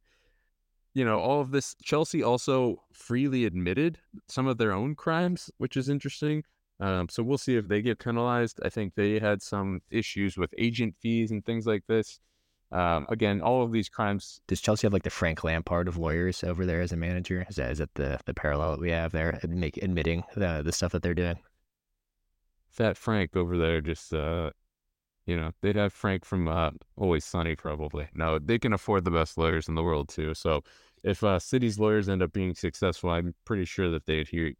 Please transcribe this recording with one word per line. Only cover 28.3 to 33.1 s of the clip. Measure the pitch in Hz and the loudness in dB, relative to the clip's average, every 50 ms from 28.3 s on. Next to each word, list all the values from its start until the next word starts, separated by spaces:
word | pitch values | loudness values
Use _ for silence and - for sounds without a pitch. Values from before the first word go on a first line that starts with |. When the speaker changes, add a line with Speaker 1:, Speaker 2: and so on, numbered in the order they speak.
| 78 78 | 0 0
Speaker 1:
they | 73 78 117 117 | 2 0 0 2
can | - 117 | 2 0
afford | 104 92 - - 104 95 87 | 0 0 0 2 2 2 2
the | 87 | 4
best | 85 82 80 - - 82 | 2 2 2 0 0 0
lawyers | 80 82 82 80 - - | 2 2 2 0 -2 -2
in | 80 | -2
the | 80 82 | 0 0
world | 87 78 73 71 73 | 2 0 0 -2 -4
too. | - - 78 78 80 | -6 -6 -4 -4 -6
So | - - 85 78 71 - - - - - _ _ _ - | -2 0 0 0 0 -2 -8 -18 -20 -20 _ _ _ -2
if, | 98 95 - | -2 0 2
uh, | 110 101 95 85 | 2 2 2 2
City's | - - 131 127 123 113 101 104 | 0 0 0 2 2 0 2 2
lawyers | 107 107 107 107 95 98 | 4 4 4 4 2 2
end | 98 92 | 2 2
up | 90 80 | 0 0
being | - 101 92 92 | 0 -2 -2 -2
successful, | 87 - - 85 - - 101 90 82 - - 87 | -2 -4 -4 -6 -2 0 0 0 0 0 -2 0